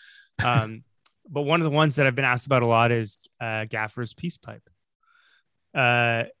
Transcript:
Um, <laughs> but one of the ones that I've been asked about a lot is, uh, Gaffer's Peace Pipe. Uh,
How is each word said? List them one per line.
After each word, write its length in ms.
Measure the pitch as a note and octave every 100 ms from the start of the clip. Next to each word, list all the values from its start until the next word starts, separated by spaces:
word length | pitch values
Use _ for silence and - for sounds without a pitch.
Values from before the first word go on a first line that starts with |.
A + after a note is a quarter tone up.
| - - _ -
Um, 420 | A#2+ A#2 A2 A2+ - _ -
<laughs> 240 | _ A#3
but 120 | C#3+
one 180 | C#3+ E3+
of 60 | D#3+
the 100 | D3
ones 220 | D#3 C#3+
that 100 | C3+
I've 80 | B2+
been 80 |
asked 220 | C3 B2 -
about 180 | C3
a 40 | A#2+
lot 240 | A2+ A#2
is, 240 | A#2 G#2 - _ -
uh, 240 | A2+ A2 A2
Gaffer's 480 | A2 A2 B2 A#2
Peace 240 | - F3 -
Pipe. 260 | - A2 _ _ _ _ _ _ _ _ _ _ _
Uh, 520 | C#3+ B2 A#2+ A#2 A#2 - -